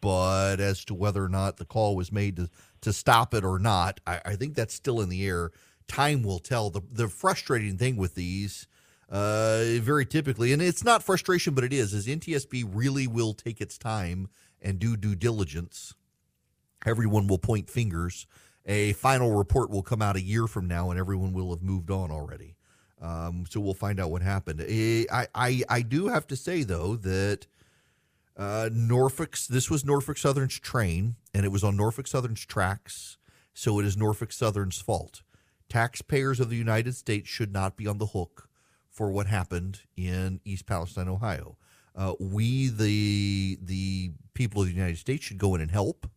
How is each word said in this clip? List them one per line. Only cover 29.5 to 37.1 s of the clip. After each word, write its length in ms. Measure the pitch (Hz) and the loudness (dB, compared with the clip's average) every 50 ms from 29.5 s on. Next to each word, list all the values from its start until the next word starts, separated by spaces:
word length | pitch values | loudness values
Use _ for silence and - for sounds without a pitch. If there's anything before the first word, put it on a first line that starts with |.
| 120 127 127 - | 0 0 0 2
was 120 | 165 151 131 | 0 0 2
Norfolk 360 | 139 143 139 135 - 147 - | 2 2 2 2 -2 -6 0
Southern's 400 | - 143 135 139 135 131 - - | 2 2 4 4 2 0 -2 -6
train, 580 | _ - - 123 110 92 80 85 95 117 117 - _ - _ | _ -4 0 0 2 2 2 2 0 0 -2 -4 _ -4 _
and 140 | 104 101 | 2 2
it 20 | 101 | 2
was 160 | 98 104 104 | 2 2 2
on 100 | 104 98 | 2 2
Norfolk 320 | 98 104 110 113 - 135 | 4 2 2 0 -2 -8
Southern's 380 | - - 139 123 120 113 107 - | -2 -2 -2 0 0 -4 -6 -8
tracks, 720 | - - 110 95 92 98 95 _ - - - - - - _ _ _ _ _ _ _ _ | -6 -2 0 2 2 0 -2 _ -14 -16 -16 -14 -16 -18 _ _ _ _ _ _ _ _
so 260 | - - 120 107 101 | -4 0 0 2 2
it 60 | 101 | 2
is 100 | 101 95 | 2 2
Norfolk 340 | 98 107 107 104 - - 107 | 2 2 0 0 0 -4 -8
Southern's 480 | - - - 110 101 101 101 95 90 - | -6 -2 0 0 0 0 -2 -2 -4 -6
fault. 440 | - - 107 87 - - _ - _ _ _ - _ _ _ _ _ _ | -4 -2 -2 -2 -2 -6 _ -20 _ _ _ -20 _ _ _ _ _ _
Taxpayers 680 | - 120 117 120 - - - _ - 139 135 135 135 120 | 0 0 0 0 -2 -8 -6 _ 0 0 0 0 0 0
of 120 | 127 113 | 0 0
the 60 | 120 | 0
United 380 | 117 117 113 110 110 117 123 127 | -2 0 2 2 2 2 0 -4
States 360 | - - - | -8 -4 -2